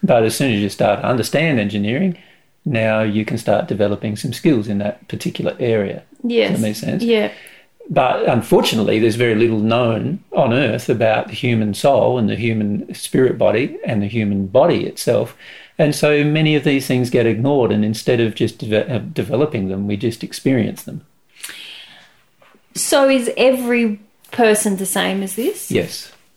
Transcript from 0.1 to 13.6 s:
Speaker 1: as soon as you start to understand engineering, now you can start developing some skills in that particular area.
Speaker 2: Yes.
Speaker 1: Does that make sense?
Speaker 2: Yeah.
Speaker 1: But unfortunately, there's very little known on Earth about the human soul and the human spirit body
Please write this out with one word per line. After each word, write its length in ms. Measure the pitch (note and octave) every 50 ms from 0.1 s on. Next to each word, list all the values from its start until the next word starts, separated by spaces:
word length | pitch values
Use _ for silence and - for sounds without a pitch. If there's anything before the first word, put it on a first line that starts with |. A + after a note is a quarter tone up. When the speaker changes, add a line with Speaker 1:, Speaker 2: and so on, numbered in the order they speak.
| C3 A#2 A2
Speaker 1:
as 120 | A2+ A2+
soon 180 | - C#3+ B2+ G#2+
as 60 | G2+
you 100 | G#2 G2
start 320 | - - - G#2 G2+ -
to 60 | -
understand 520 | A2+ C3 A2+ A2 - - C#3+ E3 E3 C#3 A2
engineering, 580 | G2+ G2 G#2 G2+ G2+ G#2+ B2 D3+ G3 F#3 E3+ - - _ _ _ _ _ _ _ _
now 360 | D3+ A#2+ A2 A2 A2 A2 A2
you 240 | A2 G#2+ G2+ A2 G#2+
can 120 | - A#2
start 300 | A2+ - A2+ G2+ - E3+
developing 480 | - G#2 G2 G2+ G#2 G2+ - - A2 A2
some 180 | - - A#2+ A#2
skills 340 | - - E3 C3+ G#2+ G2+
in 120 | G#2 G2+ G2+
that 280 | G#2 G#2 - - -
particular 480 | - A2+ - - - - - D#3+ - - -
area. 440 | B2+ A#2 A2+ G#2+ G2 G2 - - - _ - - -
Speaker 2:
Yes. 280 | A#3 A#3+ A3+ G#2 -
Speaker 1:
Does 100 | - -
that 60 | -
make 80 | - -
sense? 280 | A3 - - - - A#3+
Speaker 2:
Yeah. 280 | A#3 A3+ G#3+ G#3 G#3 - - - - - - _ _ _ _ A#4 D4+
Speaker 1:
But 380 | D3+ D3 C3 B2+ - - - E3+
unfortunately, 680 | C3 A2+ - - F3+ A#3 F#3+ - - A2+ G2+ G#2 G#2+ A2
there's 160 | A#2 A2+ G#2+
very 180 | A#2+ B2 A#2 A2
little 240 | G#2+ A#2 A2+ A2 G#2+
known 640 | G#2+ A2+ A#2 B2 B2 A#2 A2 A2 A2+ C3+ F3+ - - _ -
on 200 | F3+ C#3 A#2 A#2+
Earth 360 | C#3 C#3+ A2 A#2 A#2+ - -
about 380 | B2 G#2 A2 A2 A2 A#2 -
the 60 | - A2
human 400 | - B2+ B2 A#2 A2+ G#2+ G#2 G2
soul 460 | - - C#3+ C3+ G#2+ A2 A#2+ B2+ B2
and 100 | G#2+ G2+
the 60 | G#2
human 580 | F#2+ A#2 A2+ A2+ G#2+ G#2+ G#2 G#2+ - - - F#3+
spirit 440 | - - - - C3 C3 A#2+ -
body 400 | A2+ A2 F#2+ G#2 A#2